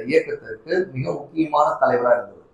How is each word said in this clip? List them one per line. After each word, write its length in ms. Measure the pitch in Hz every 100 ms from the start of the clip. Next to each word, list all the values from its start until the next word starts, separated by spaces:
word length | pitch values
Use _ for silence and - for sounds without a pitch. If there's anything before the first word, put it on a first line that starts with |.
| 117
இயக்கத்திற்கு 840 | 160 - - - 110 156 180 139
மிக 200 | 131 -
முக்கியமான 640 | - - 160 151 147 151 -
தலைவராக 340 | 127 123 120
இருந்தவர். 320 | 120 - - -